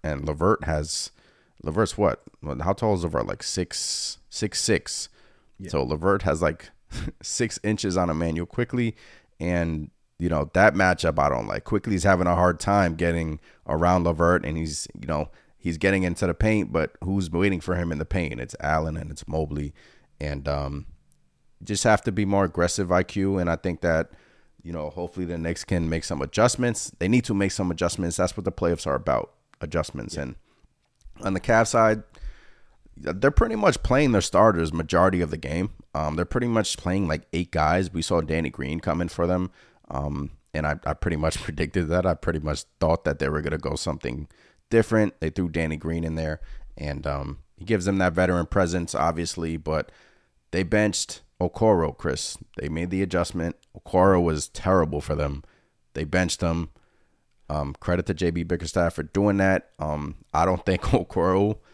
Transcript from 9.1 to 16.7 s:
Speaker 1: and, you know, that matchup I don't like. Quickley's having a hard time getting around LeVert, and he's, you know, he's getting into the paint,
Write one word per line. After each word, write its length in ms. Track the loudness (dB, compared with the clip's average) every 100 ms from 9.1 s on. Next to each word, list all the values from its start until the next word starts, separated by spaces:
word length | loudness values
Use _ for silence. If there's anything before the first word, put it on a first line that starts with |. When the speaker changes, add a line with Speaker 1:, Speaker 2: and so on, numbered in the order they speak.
| -20 _ -6
Speaker 1:
and, 500 | -2 0 0 -2 -8 _ _ -4
you 120 | -2
know, 200 | 0 0
that 200 | 4 6
matchup 460 | 6 2 2 0 2
I 100 | 2
don't 180 | 0 -2
like. 160 | -6 -2
Quickley's 380 | -2 0 2
having 240 | 4 4 4
a 80 | 4
hard 240 | 4 2
time 360 | 2 4 4 2
getting 440 | 0 0 -2 -6 _ _ -4
around 360 | 2 4 4 4
LeVert, 400 | 4 4 4 2
and 120 | -4
he's, 300 | -4 -6 -10 -12
you 60 | -4
know, 220 | -4 -4 -10 _ _
he's 200 | -4 0
getting 260 | 2 2
into 220 | 0 0 -2
the 80 |
paint, 380 | 2 2 2 2